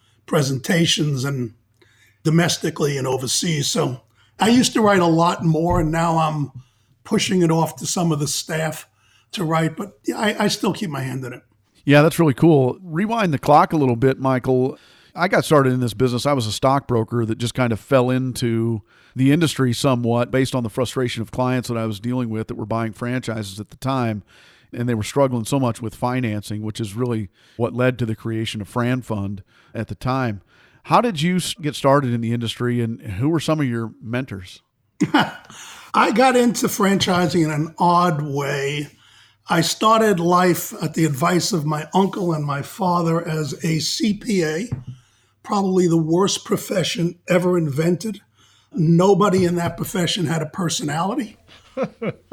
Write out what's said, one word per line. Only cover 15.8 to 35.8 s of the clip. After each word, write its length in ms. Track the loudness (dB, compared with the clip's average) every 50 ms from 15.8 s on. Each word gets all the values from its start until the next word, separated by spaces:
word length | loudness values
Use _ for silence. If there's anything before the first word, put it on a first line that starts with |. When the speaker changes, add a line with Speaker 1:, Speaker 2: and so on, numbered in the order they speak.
| -2 -2 -2
Speaker 2:
business. 300 | 0 0 0 0 0 0
I 80 | 0 0
was 120 | 0 -2
a 60 | -4
stockbroker 760 | -2 0 2 2 2 0 0 0 -2 -2 -2 -2 -2 -2 -2
that 120 | -2 -2
just 160 | -4 -4 -4 -2
kind 160 | 0 0 0
of 80 | -2 -4
fell 300 | 0 2 4 4 4 4
into 680 | 2 0 -2 -4 -4 -2 -2 0 0 0 0 0 -2 -4 -8 _ _ _ _ _ -2
the 160 | 2 4 4
industry 420 | 4 4 2 2 0 0 0 0 0
somewhat 560 | 0 0 0 2 2 0 0 0 0 0 0
based 240 | 0 0 0 0 -2
on 100 | -4 -4
the 60 | -4
frustration 520 | -4 -4 -4 -2 -2 -4 -4 -4 -4 -6
of 100 | -8 -6
clients 380 | -4 -2 -2 0 -2 -2 -2 -4
that 80 | -4
I 80 | -4 -4
was 140 | -4 -6 -6
dealing 300 | -6 -4 -4 -4 -4 -4
with 200 | -4 -6 -6 -8
that 60 | -8
were 120 | -8 -6
buying 240 | -4 -4 -4 -4 -6
franchises 680 | -8 -8 -6 -6 -6 -6 -6 -6 -6 -6 -8 -10 -10 -14
at 120 | -14 -16
the 60 | -12
time, 440 | -8 -4 -4 -2 0 0 -2 -2 -4 -8 _ _ -20 -20 _ _ _ _ _
and 160 | -8 -4 -2
they 60 | -2 -2
were 80 | -2
struggling 440 | -4 -2 0 2 2 2 2 -2 -2
so 140 | -2 0 0
much 220 | 0 0 -2 -4
with 140 | -8 -10 -8
financing, 680 | -4 -4 -2 -2 -2 -2 -2 -4 -6 -6 -8 -8 -8
which 180 | -8 -8 -6 -6
is 140 | -8 -6 -4
really 360 | -4 -4 -2 -2 -4 -6 -8 _ _ _ _ _
what 180 | -4 -4 -2 0
led 240 | 0 0 0 0
to 80 | 0 -2
the 100 | -4 -4
creation 460 | -4 -6 -6 -4 -4 -4 -6 -6 -8
of 60 | -8
Fran 340 | -6 -4 -2 0 0 -2 -2
Fund 400 | -4 -6 -6 -6 -6 -6 -8 -10 -14 _ _ _ _ _ -10
at 140 | -10 -8
the 80 | -8 -10
time. 480 | -6 -4 -2 -2 0 0 -2 -4 -6 -12 _ _ _ _ _ _ _ -2
How 180 | 2 4 4
did 180 | 4 2 0 0
you 180 | 0 0 0
s-, 180 | 0 -2 -4 -6
get 180 | -6 -6 -6 -4
started 400 | 0 4 4 4 4 2 0 -2
in 80 | -2
the 100 | -2 -2
industry, 480 | -2 -2 -2 -4 -4 -2 -2 -2 0 0
and 200 | -2 -2 -4 -8
who 280 | -10 -10 -6 -2 0 0
were 100 | 0 0
some 200 | 0 0 0 0
of 60 | 0
your 260 | -2 -2 -2 -4 -6 -10 -12
mentors? 640 | -10 -6 -6 -6 -6 -6 -10 -12 -14 -16 -20 -20 _ _ _ _ _
Speaker 1:
<laughs> 300 | _ _ -4 -2 0 2
I 1000 | 0 0 0 -4 -14 -20 -20 -20 -20 -20 -20 -20 -20